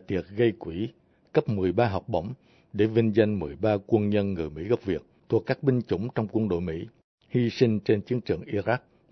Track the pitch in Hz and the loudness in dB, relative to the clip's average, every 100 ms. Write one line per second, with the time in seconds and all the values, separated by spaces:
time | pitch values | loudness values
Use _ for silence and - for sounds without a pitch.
0 | - 95 85 101 120 98 85 82 113 - | 0 -4 -4 0 2 0 -6 -8 -8 -10
1 | _ _ _ 160 - 101 92 90 120 98 | _ _ _ -2 0 0 0 2 0 0
2 | - 87 95 131 _ _ _ 104 110 110 | -2 -4 -4 -10 _ _ _ 0 2 4
3 | 113 104 107 104 76 69 107 104 - 113 | 2 4 2 2 -4 -2 0 0 2 2
4 | 104 104 98 90 78 76 95 120 98 78 | 2 0 0 -4 -6 -6 -2 -2 -2 -6
5 | - _ - 113 - 131 139 123 110 90 | -6 _ -2 -2 -2 -2 0 0 0 -4
6 | 117 - 107 110 110 87 87 82 113 _ | -4 -4 -2 0 0 -2 -2 -6 -10 _
7 | _ _ _ 123 117 - 120 107 - 104 | _ _ _ 0 0 2 2 2 0 0
8 | - 127 - 82 - 101 98 - _ _ | 0 -4 -2 -6 -4 -4 -2 -2 _ _
9 | _ | _